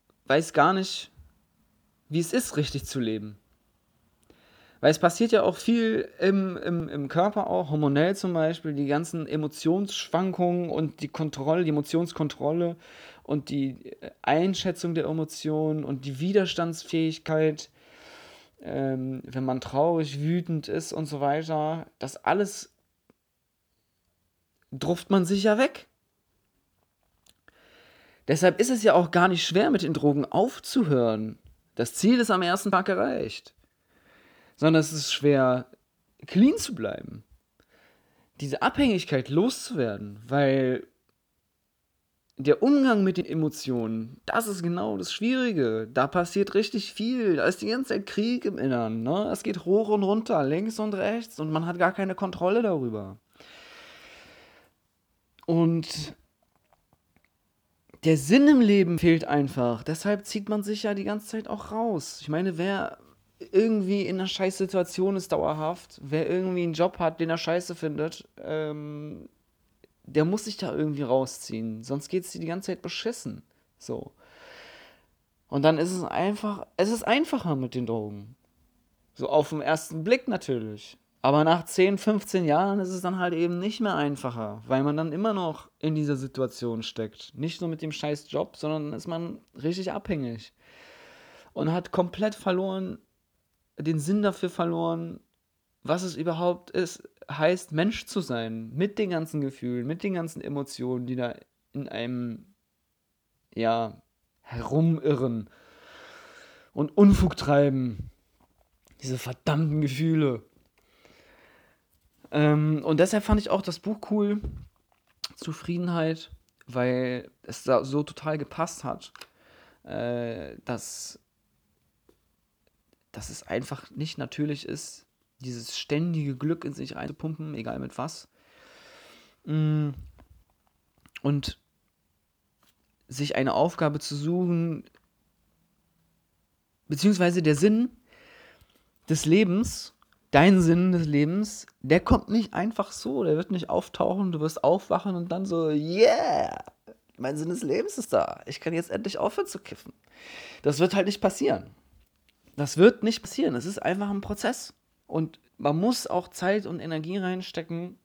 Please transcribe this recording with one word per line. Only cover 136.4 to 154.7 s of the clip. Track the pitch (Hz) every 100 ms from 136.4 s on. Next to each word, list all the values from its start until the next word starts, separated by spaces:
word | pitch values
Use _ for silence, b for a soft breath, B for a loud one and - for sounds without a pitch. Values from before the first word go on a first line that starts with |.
| _ _ _ _ -
beziehungsweise | 147 202 190 175 175
der | 156 147
Sinn | 202 220 247 - _ b b b b b b b b _ -
des | 156 151
Lebens, | 185 202 185 240 - - _ _ _ -
dein | 135 175 190
Sinn | 165 170 185
des | 175 156
Lebens, | 147 151 190 214 - - _
der | 131 170
kommt | - 247 -
nicht | 220 202
einfach | - 202 226 196
so, | - 226 269
der | 180 151
wird | 185
nicht | 180 -
auftauchen, | 85 - - - 190 190
du | 160
wirst | 156 -
aufwachen | 143 185 - 185 202 180
und | 175
dann | 180
so, | 196 170 156
yeah, | 151 156 185 240 - 285 147 - 50 - _ - - _ -
mein | 131 151
Sinn | 160
des | 170
Lebens | 151 170 381 330
ist | -
da, | 104 55 50 -
ich | 143
kann | 160
jetzt | 165 -
endlich | - 214 -
aufhören | 208 - 370
zu | -
kiffen. | - - - - _ B B B B B
Das | 139 143
wird | 180
halt | 196 190
nicht | 202
passieren. | 190 - - 98 - - _ _ _ _ _ _ _ -
Das | 143 151
wird | 208 240
nicht | 214 226
passieren, | - - 320 120
es | 165
ist | 208
einfach | - 190 202
ein | 202
Prozess. | 202 208 220 254 -